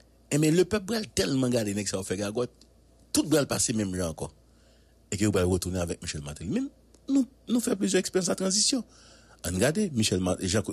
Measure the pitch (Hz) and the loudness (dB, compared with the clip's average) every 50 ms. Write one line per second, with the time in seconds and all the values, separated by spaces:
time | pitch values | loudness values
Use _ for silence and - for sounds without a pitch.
0 | _ _ _ _ _ _ - 147 156 156 160 175 180 - - 214 190 180 233 220 | _ _ _ _ _ _ 0 2 4 4 6 4 4 2 0 -4 -2 -2 -4 -4
1 | 208 123 - - - 185 139 131 131 123 120 120 110 104 101 104 101 98 - 95 | -4 -4 -2 -2 0 0 2 2 2 2 2 2 0 0 -2 -2 -4 -2 -4 -6
2 | 95 - 95 95 101 101 107 120 123 - - _ - _ _ _ _ _ _ _ | -4 -4 -4 -4 -4 -4 -2 -2 -4 -4 -6 _ -20 _ _ _ _ _ _ _
3 | - _ - - 302 165 147 151 135 - 117 - - - 120 107 104 95 90 92 | -20 _ 0 0 2 4 4 4 4 2 0 -2 0 0 0 0 0 0 -2 -2
4 | 90 82 78 - - - - - _ _ _ _ _ _ _ _ _ _ _ _ | -2 -4 -4 -6 -10 -10 -10 -18 _ _ _ _ _ _ _ _ _ _ _ _
5 | _ _ - 95 104 107 95 98 90 90 92 90 - 92 90 92 87 80 82 - | _ _ -4 0 0 2 2 2 2 2 2 0 0 -2 -2 -2 -2 -4 -4 -8
6 | - - - 76 71 71 76 - - 92 156 240 269 285 - _ _ _ - _ | -8 -10 -10 -10 -10 -12 -12 -10 -6 -4 -2 -2 -2 -4 -8 _ _ _ -20 _
7 | _ - 269 277 247 - - _ _ - 220 247 - - 202 190 202 196 185 185 | _ 0 2 2 2 0 -4 _ _ -2 -2 0 0 0 -2 0 0 2 2 0
8 | 180 - - 190 175 175 - - 185 190 190 226 208 - - 254 220 - - - | 0 2 -2 0 0 0 -2 0 0 0 2 2 2 2 0 -2 -4 -8 -18 -20
9 | - - - - - - - - - 87 90 92 110 139 156 208 214 185 147 113 | -20 -20 -20 -20 -20 -20 -20 -10 -8 -4 0 2 2 2 2 0 -2 0 0 0
10 | 110 - 104 92 92 92 92 - 92 92 82 110 95 - | 2 2 2 0 2 0 -2 -2 -2 0 0 0 -2 0